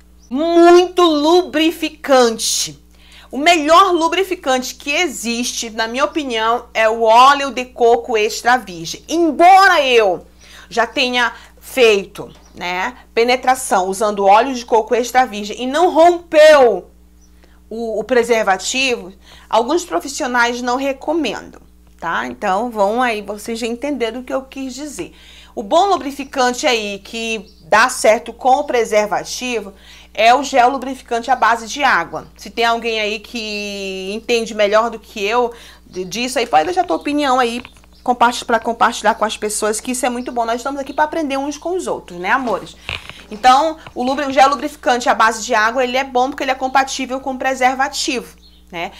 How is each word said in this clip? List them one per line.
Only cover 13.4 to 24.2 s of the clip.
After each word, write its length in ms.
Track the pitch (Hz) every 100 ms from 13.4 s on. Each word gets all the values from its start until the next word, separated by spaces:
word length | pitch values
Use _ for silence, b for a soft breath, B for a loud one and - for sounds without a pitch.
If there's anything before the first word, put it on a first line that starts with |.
| 254 254 - 208 190
usando 380 | 190 214 202 196
óleo 300 | 214 269 247
de 100 | 240
coco 300 | 220 214 233
extra 320 | 240 254 254
virgem 340 | 202 202 -
e 60 | 254
não 240 | 294 359
rompeu 1000 | 285 349 339 - 311 311 294 240 185 - _ _ _ b b b b -
o, 300 | 220 226 220
o 40 |
preservativo, 1120 | 214 247 226 226 196 190 - 262 269 220 185 - b b b
alguns 380 | 220 240 339 -
profissionais 720 | 339 294 - 262 247 240 247
não 160 | 247 254
recomendam, 840 | 277 269 - 330 247 107 82 - - _ _ -
tá? 260 | 165 196 247
Então, 460 | - 208 190 247
vão 280 | 214 196 233
aí, 220 | 247 214
vocês 380 | 202 208 233 226
já 80 | 233
entenderam 540 | 240 285 262 226 247